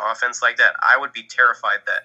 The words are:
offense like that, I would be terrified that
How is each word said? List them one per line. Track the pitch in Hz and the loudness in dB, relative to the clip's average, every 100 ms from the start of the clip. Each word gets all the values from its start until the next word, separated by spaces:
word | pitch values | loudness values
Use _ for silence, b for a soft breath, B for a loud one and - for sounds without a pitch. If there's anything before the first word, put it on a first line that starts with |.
| 107 | -4
offense | 110 123 120 | -2 -4 -2
like | 120 120 | -2 2
that, | 113 - - | 0 2 2
I | 127 | 2
would | 139 | 0
be | 117 | -12
terrified | 110 - 123 113 107 104 - | -10 2 2 2 -2 -4 -4
that | 98 | -6